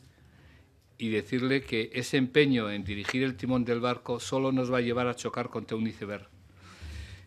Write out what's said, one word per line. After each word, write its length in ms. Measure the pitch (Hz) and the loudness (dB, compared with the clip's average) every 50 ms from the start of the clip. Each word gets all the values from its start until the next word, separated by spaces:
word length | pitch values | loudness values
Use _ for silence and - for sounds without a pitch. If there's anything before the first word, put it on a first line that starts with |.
| - - - - - - - - - - - - - _ _ _ _ _ _ | -20 -20 -20 -20 -20 -20 -20 -20 -20 -20 -20 -20 -20 _ _ _ _ _ _
Y 120 | - 120 110 | -6 -2 0
decirle 520 | 110 104 98 - 135 127 127 131 135 139 | 0 0 0 0 -2 0 2 2 2 0
que 300 | 131 - 123 110 113 - - | 0 0 -2 -2 -2 -2 -4
ese 220 | 127 131 - - | -6 -2 0 2
empeño 560 | 139 131 127 - 151 151 139 131 120 110 104 | 2 2 4 6 6 6 8 6 4 2 0
en 140 | 104 101 92 | -2 -4 -4
dirigir 380 | 92 101 101 98 - - 127 135 | -4 -4 -4 -2 -2 0 0 0
el 120 | 135 123 | 0 -2
timón 300 | - 127 123 127 123 117 | -2 0 0 2 2 2
del 160 | 120 120 117 | 2 0 2
barco 400 | 120 123 123 123 - - 123 117 | 2 0 -2 -2 -4 -4 -4 -4
solo 320 | - - 135 135 135 135 131 | -4 -2 0 2 2 2 2
nos 180 | 131 127 123 | 2 2 2
va 60 | 127 | 2
a 40 | 127 | 2
llevar 260 | 120 120 117 123 123 | 2 2 2 0 0
a 80 | 123 120 | 0 -2
chocar 340 | - - 117 - 123 120 120 | -2 -4 -6 -4 -4 -6 -4
contra 260 | - 117 107 - 113 | -6 -8 -6 -4 -2
un 120 | 110 113 | -2 -2
iceberg. 420 | 110 101 - 107 101 104 98 101 - - - - - - - - - - - - - - - - - - - - | -2 -4 -6 -8 -8 -8 -8 -10 -16 -20 -20 -20 -20 -20 -20 -20 -20 -18 -14 -14 -12 -12 -12 -12 -14 -16 -18 -20